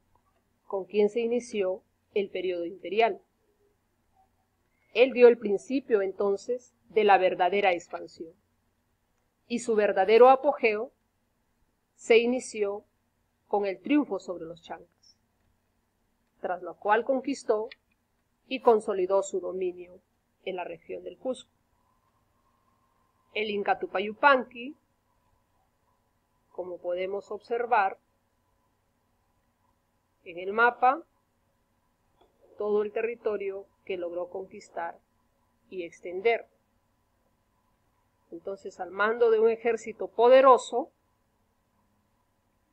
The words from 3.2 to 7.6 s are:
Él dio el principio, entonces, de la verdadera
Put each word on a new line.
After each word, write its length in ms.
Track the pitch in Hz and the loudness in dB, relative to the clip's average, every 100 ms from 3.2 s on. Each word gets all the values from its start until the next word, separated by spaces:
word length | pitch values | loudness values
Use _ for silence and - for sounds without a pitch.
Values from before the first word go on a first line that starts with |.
| _ _ _ _ _ _ _ _ _ _ _ _ _ _ _ _ _ | _ _ _ _ _ _ _ _ _ _ _ _ _ _ _ _ _
Él 180 | 214 262 | 2 2
dio 140 | 226 240 | 6 6
el 100 | 240 | 6
principio, 640 | 208 196 - 269 - 208 | 0 -4 -4 -6 -2 -2
entonces, 760 | 196 190 202 196 - - - _ _ | -2 -2 -2 -2 -6 -10 -12 _ _
de 120 | - | 2
la 160 | 208 190 | 4 4
verdadera 540 | 185 175 180 202 | 4 0 0 0